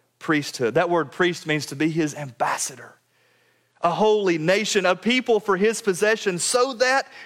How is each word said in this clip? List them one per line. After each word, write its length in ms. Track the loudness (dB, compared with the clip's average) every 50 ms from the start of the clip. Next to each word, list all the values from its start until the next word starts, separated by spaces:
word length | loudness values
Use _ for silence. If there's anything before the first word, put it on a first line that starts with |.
| _ _ _ _
priesthood." 560 | -4 0 0 0 0 -4 -4 -2 -2 0 2
That 140 | 2 2 2
word 220 | 0 0 -2 -4
priest 360 | -2 0 0 0 0 -2 -4 -4
means 180 | -4 -4 -4 -6
to 80 | -4
be 140 | -2 -2 -2
his 240 | 0 0 -2 -2 -4
ambassador. 840 | -8 -12 -14 -6 _ -4 -4 -2 -4 -6 -8 -8 -14 -18 -20 -20 _ _ _ _ _ _ _ _ _ _ _ _ _ _ _ _ _
"A 100 | -2 -2
holy 460 | 0 2 2 2 2 2 2 0 0 0
nation, 480 | 2 2 2 2 0 0 0 2 2
a 100 | 2 0
people 440 | 2 0 0 0 0 2 2 0 0
for 180 | 2 0 0 2
his 240 | 2 2 0 0
possession, 560 | -2 -2 0 2 2 2 2 0 0 -2 -2 -2
so 360 | -2 0 2 2 0 0 0
that 340 | 0 2 2 2 0 0 -4 -10 -20 -20